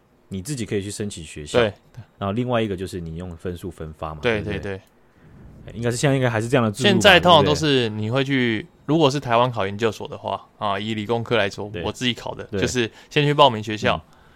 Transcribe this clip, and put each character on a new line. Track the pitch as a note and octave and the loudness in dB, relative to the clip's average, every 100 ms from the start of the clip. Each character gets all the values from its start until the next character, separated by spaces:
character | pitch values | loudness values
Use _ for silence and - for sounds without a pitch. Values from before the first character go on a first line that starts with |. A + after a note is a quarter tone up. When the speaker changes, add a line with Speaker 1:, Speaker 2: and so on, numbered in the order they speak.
| _ _ - | _ _ -12
Speaker 1:
你 | G2 | -10
自 | F#2 | -8
己 | C#3+ | -6
可 | G2+ | -4
以 | G#2+ | -4
去 | G2 | -4
申 | - G#2 | -6 -8
请 | F#2+ | -10
学 | D#2 - | -14 -14
校， | D2 B2 | -2 2
Speaker 2:
对。 | A2 G2 _ - G2+ - | 2 0 _ -20 -18 -6
Speaker 1:
然 | G2+ | -4
后 | |
另 | G#2+ B2 | -2 0
外 | A#2+ | 0
一 | A2 | 0
个 | F#2 | -4
就 | F#2+ | -6
是 | F#2+ | -8
你 | E2 D#2+ | -8 -10
用 | F2+ E2+ | -12 -10
分 | F#2+ F2 | -10 -8
数 | F#2 | -10
分 | - D#2+ | -10 -14
发 | D#2 D#2+ | -10 -10
嘛， | D#2 | -4
Speaker 2:
对， | B2 G#2+ | -2 -2
Speaker 1:
对 | |
不 | G#2 | -4
对？ | G2+ | -6
Speaker 2:
对， | G2+ F#2+ | -8 -10
对。 | - _ _ _ - - - - - | -14 _ _ _ -20 -20 -20 -20 -16
Speaker 1:
哎， | |
应 | F#2 | -6
该 | A#2+ | -4
是， | A#2+ | 0
现 | D3 | 0
在 | C3+ | 2
应 | |
该 | B2+ | 0
还 | A2+ | 0
是 | A#2 | 0
这 | C3+ | 2
样 | |
的 | A2+ | 2
制 | G2+ | 2
度 | G3+ | 2
吧， | |
Speaker 2:
现 | F#3 | 4
在 | G#3 F3+ | 6 6
通 | F3 | 8
常 | E3 | 6
都 | C#3+ | 6
是 | D3 D#3 C3+ A#2 | 2 2 2 2
Speaker 1:
对 | |
不 | |
对？ | G#2+ | -2
Speaker 2:
你 | G#2+ | -2
会 | B2+ | 0
去， | C#3 C#3 A#2+ A2 - _ - | 0 2 2 0 -6 _ -2
如 | D#3+ | 4
果 | D3 | 4
是 | C#3+ | 2
台 | B2+ A#2 | 2 4
湾 | B2+ | 4
考 | A#2 | 0
研 | G2 G2+ | -4 0
究 | A2+ | -2
所 | G2+ G#2 | -2 -8
的 | G#2 | -10
话， | G2+ G2 - - | -6 -6 -8 -8
啊， | G#2 G2 | -4 -2
以 | G#2+ | -2
理 | G#2+ G#2 | -4 -2
工 | A#2 | -2
科 | A2+ A#2+ | 0 0
来 | G2+ | 0
说， | - G2+ | -2 -10
Speaker 1:
对。 | F2+ | -6
Speaker 2:
我 | F2 | -6
自 | - | -4
己 | B2+ | -4
考 | A2+ - | -4 -6
的， | A2 | -10
Speaker 1:
对。 | G2 G2+ | -6 -2
Speaker 2:
就 | F2+ | 0
是 | B2 A2 - - | 0 -2 -4 -6
先 | D3+ | 0
去 | D3 | 2
报 | D3 C#3+ | 6 6
名 | A2 | 4
学 | G#2+ G#2+ | -4 -4
校， | B2+ G2+ | -2 -2
Speaker 1:
嗯。 | - - - | -6 -20 -20